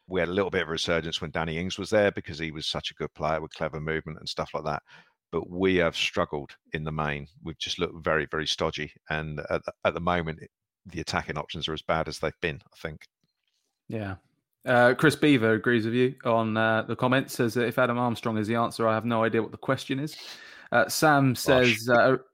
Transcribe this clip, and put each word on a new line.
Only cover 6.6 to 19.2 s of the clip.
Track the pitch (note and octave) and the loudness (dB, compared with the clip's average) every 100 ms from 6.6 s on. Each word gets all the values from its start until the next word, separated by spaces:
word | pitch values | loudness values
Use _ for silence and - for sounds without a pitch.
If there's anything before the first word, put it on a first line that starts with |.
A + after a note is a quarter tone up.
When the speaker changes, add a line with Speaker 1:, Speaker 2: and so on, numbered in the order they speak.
| _ | _
Speaker 1:
in | D#2+ | -8
the | D#2 | -6
main. | D#2 D2+ D2 C#2+ _ | -4 -4 -4 -8 _
We've | D#2+ D#2 | -14 -10
just | - - | -8 -6
looked | F2 E2 | -6 -4
very, | E2 D#2 C#2+ | 0 0 0
very | D#2+ D2+ | -4 -4
stodgy. | - E2 D#2+ D2+ - - | -2 -2 -4 -8 -12 -8
And | D#2 D#2 D2+ - | -6 -6 -8 -4
at | E2 | -4
the, | - - | -6 -4
at | G2+ | -4
the | D#2+ | -2
moment, | E2+ F2 D#2+ D#2+ | 0 -2 -2 -8
it, | - _ _ _ - | -12 _ _ _ -14
the | E2+ | -10
attacking | D2+ F2 - D2+ | -4 -4 -4 -6
options | D2 E2 D#2 | -8 -8 -8
are | |
as | D#2 | -6
bad | - D#2+ D#2 | -2 -2 -2
as | D2 | -4
they've | D#2+ - | -6 -4
been, | E2+ C#2+ - | -6 -6 -12
I | - | -14
think. | E2 D#2 - _ _ _ _ _ _ _ - | -14 -14 -20 _ _ _ _ _ _ _ -12
Speaker 2:
Yeah. | A2+ G2+ F#2+ _ _ _ _ | -8 -8 -10 _ _ _ _
Uh, | B2+ B2 B2 | 2 6 6
Chris | B2+ D#3 C#3 | 6 4 6
Beaver | D3+ C3+ A2 | 6 6 4
agrees | A2 B2 A#2+ | 2 2 2
with | A2 | 2
you | B2 B2+ C3+ | 2 0 0
on, | B2+ A2+ A2+ A2 | 0 2 2 2
uh, | A2+ A2 | 2 2
the | A2 | -2
comments, | A#2 B2+ C3+ C3+ | 0 2 2 0
says | - A#2+ | 0 0
that | B2 A#2 | 0 0
if | A#2+ | 2
Adam | B2 A#2+ | 2 2
Armstrong | B2 A2+ A#2+ A2 | -2 -2 -2 -2
is | G#2 | 0
the | |
answer, | A#2 A#2 - A2+ | 0 0 0 0
I | |
have | A2 | 2
no | A#2 A#2 | 0 0